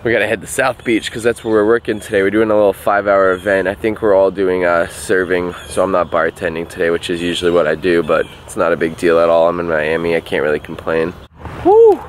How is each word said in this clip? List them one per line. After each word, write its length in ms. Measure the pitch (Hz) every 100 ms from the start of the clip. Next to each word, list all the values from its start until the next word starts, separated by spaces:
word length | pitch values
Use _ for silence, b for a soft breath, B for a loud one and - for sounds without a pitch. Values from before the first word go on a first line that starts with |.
we 100 | 120
gotta 140 | 113 101
head 140 | 110
to 60 | -
South 360 | - 131 120
Beach 260 | - 110 -
cause 100 | 123
that's 220 | 113 117
where 100 | 117
we're 120 | 110 104
working 340 | 117 - 104
today. 220 | - 104
We're 80 | 98
doing 200 | 104 110
a 40 |
little 180 | 107 104
five-hour 600 | 95 - 101 101 98 95
event. 360 | 92 95 95 92
I 60 |
think 280 | 101 113 107
we're 120 | 110
all 160 | 95 98
doing, 340 | 92 92 90
uh, 220 | 87 85 90
serving, 680 | - - 95 90 90 87 87 -
so 140 | -
I'm 100 | 92
not 180 | 92 85
bartending 580 | 85 82 - 90 80 85
today, 220 | - 85
which 200 | 85 -
is 120 | 85
usually 280 | 87 82 87
what 160 | 85 78
I 80 |
do, 280 | 78 90 85
but 240 | 78 80 73 -
it's 120 | - -
not 160 | 85
a 40 | 82
big 200 | 82 80
deal 220 | 87 82
at 100 | 85
all. 200 | 82 82
I'm 120 | 87
in 80 | 85
Miami, 480 | 80 76 82 85 82
I 40 |
can't 220 | 80 87
really 180 | 73 76
complain. 520 | - 78 - 82 80 90 - - - -
Woo! 360 | 330 427 453 320